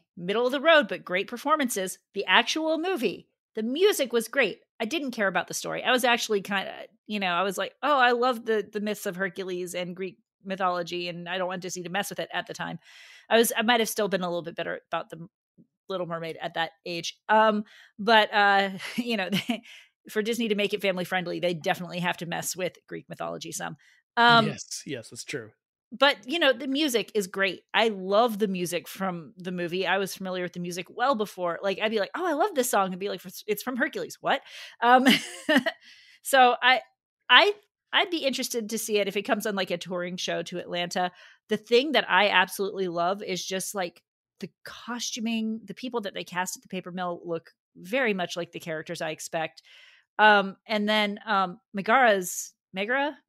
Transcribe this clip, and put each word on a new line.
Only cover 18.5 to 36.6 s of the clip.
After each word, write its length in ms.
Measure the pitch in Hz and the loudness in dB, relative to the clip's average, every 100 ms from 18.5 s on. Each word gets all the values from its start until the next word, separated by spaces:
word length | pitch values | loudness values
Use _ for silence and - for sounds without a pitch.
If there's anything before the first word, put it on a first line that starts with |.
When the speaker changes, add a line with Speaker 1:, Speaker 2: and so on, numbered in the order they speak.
| 196 196 190 | 4 2 -4
Speaker 1:
<laughs> 120 | - - | -6 -6
you 200 | 240 220 | -2 -2
know, 140 | 185 196 - 226 - | -2 -2 -2 -8 -12
<laughs> 420 | - - _ 185 | -20 -20 _ -6
for 120 | 214 | -4
Disney 260 | 214 233 226 | -2 -2 0
to 60 | 208 | 0
make 180 | 202 | 0
it 80 | 202 | 0
family 220 | 196 180 | 0 -2
friendly, 360 | 170 185 175 170 | -2 -2 -2 -2
they 140 | 175 | -2
definitely 460 | 165 185 170 170 175 | 0 -2 -2 -4 -4
have 160 | 175 - | -2 -2
to 80 | 170 | -6
mess 300 | 165 - - | -6 -6 -6
with 220 | 170 - - | -6 -8 -14
Greek 200 | 165 165 | -14 -14
mythology 440 | 165 165 170 165 | -10 -10 -10 -12
some. 240 | 165 170 160 _ _ _ - | -10 -10 -12 _ _ _ 4
Um, 300 | 240 175 - | 6 6 4
Speaker 2:
Yes, 360 | 131 - - - | -4 -12 -14 -10
yes, 240 | 123 - | -10 -12
that's 140 | 123 | -16
true. 280 | - 135 107 _ _ _ _ | -10 -10 -12 _ _ _ _
Speaker 1:
but, 360 | 233 277 - 254 | 0 2 2 -4
you 120 | 339 | 2
know, 120 | 277 | 2
the 140 | 233 277 | 2 -2
music 460 | 277 311 226 190 | 0 2 0 0
is 140 | 214 185 | -2 -2
great. 340 | 196 190 - _ | -2 -2 -2 _
I 160 | 196 226 | 2 2
love 520 | 196 185 202 247 202 | 0 0 2 2 2
the 80 | 214 | -2
music 400 | 185 170 170 - | -2 -2 -4 -6
from 440 | - 190 170 135 180 | -6 -6 -6 -12 -12
the 160 | 185 | -8
movie. 340 | 180 175 185 170 | -6 -4 -2 0
I 120 | 190 | 0
was 180 | 190 - | -2 -6
familiar 260 | 185 185 | -8 -6
with 120 | 175 | -6
the 60 | 180 | -6
music 260 | 175 175 170 | -8 -8 -10
well 240 | 214 254 | -2 0
before. 460 | 220 202 185 175 165 | 0 -2 -4 -4 -2
Like, 160 | 196 180 | -4 -2
I'd 120 | 214 | -2
be 80 | 214 | 0
like, 100 | 185 294 | -2 -2
"Oh, 100 | 359 | -2
I 60 | |
love 220 | 294 415 285 | 0 0 0
this 120 | 247 | 0
song," 240 | 214 190 | 0 0
and 60 | 185 | -2
be 100 | 202 | -6
like, 160 | 196 | -8
"It's, 200 | 185 - 214 | -10 -12 -6
it's 160 | 208 | -4
from 140 | 254 247 | -4 -2
Hercules. 420 | 311 - - - | -2 -4 -10 -6
What?" 220 | 165 277 - - - - | -2 -2 -4 -18 -18 0
Um, 240 | 233 254 269 - - - - | 6 8 8 6 2 -6 2
<laughs> 760 | 285 320 - - - _ _ | 2 2 -6 -14 -20 _ _
so 340 | - 269 247 233 | 2 6 8 6